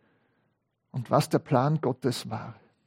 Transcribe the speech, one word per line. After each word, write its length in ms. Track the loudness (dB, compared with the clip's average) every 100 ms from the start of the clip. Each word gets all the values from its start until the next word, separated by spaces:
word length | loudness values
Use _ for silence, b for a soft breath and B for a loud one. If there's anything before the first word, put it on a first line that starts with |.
| _ _ _ _ _ _ _ _ _
und 200 | -8 2
was 180 | 2 4
der 100 | 0
Plan 420 | 2 2 2 0
Gottes 500 | -2 -2 -2 -2 -6
war. 240 | -10 -10 -16 _ _